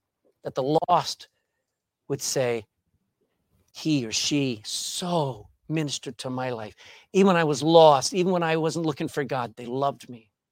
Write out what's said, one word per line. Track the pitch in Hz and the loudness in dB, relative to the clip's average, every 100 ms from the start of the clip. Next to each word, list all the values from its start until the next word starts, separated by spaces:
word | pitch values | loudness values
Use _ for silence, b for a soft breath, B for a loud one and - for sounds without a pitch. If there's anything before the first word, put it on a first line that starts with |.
| _ _ _ _ | _ _ _ _
that | - | -10
the | - 131 156 - | -4 0 0 2
lost | 170 - - - _ _ _ _ _ _ _ - | 0 0 -10 -16 _ _ _ _ _ _ _ -8
would | 139 | -6
say, | - 143 123 117 104 _ _ _ _ _ _ _ _ _ _ | -4 -2 -2 -2 -8 _ _ _ _ _ _ _ _ _ _
"He | - 156 143 113 | -8 -2 -2 -2
or | |
she | 104 - 147 131 110 | -4 -2 0 -2 -4
so | - - - - 180 175 139 113 - _ - | -8 -10 -8 -8 -2 -2 -2 -6 -16 _ -6
ministered | 156 147 - 139 120 | -4 -4 -6 -12 -12
to | 127 | -10
my | 127 127 | -6 -6
life. | 117 107 - B B B | -8 -10 -16 B B B
Even | 190 196 | 2 4
when | 170 | 4
I | |
was | 156 135 | 2 0
lost, | 151 165 156 135 - | 6 8 10 8 2
even | 190 180 | -2 0
when | 175 | 0
I | 160 160 | 0 -2
wasn't | 160 156 156 | -2 -2 -4
looking | 143 160 | -4 -6
for | - | -6
God, | 127 131 117 110 | -4 -4 -6 -10
they | 120 | -8
loved | 131 139 123 - | -4 -4 -4 -16
me." | 117 110 _ _ | -20 _ _ _